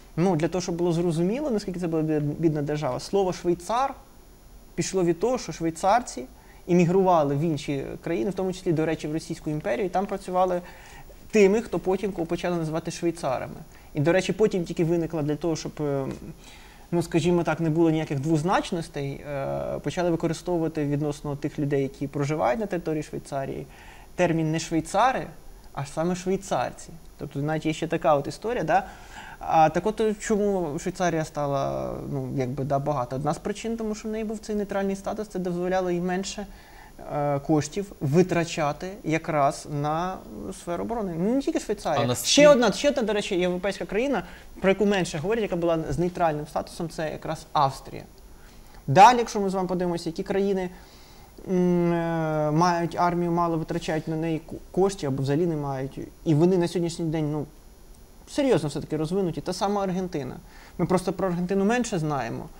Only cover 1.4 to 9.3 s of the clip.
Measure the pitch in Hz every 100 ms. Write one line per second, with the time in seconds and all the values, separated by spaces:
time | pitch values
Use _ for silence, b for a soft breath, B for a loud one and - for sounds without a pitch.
1.4 | 302 208 - 180 180 160 156 151 147 147
2.4 | 165 151 143 151 147 127 - 196 185 175
3.4 | 175 175 - 233 277 254 - - - -
4.4 | - - - - 160 190 175 170 226 254
5.4 | - 156 165 165 190 226 247 - 254 B
6.4 | B B - 180 170 190 185 175 143 143
7.4 | 165 143 - 139 117 113 165 175 220 180
8.4 | 190 180 180 156 160 156 151 156 -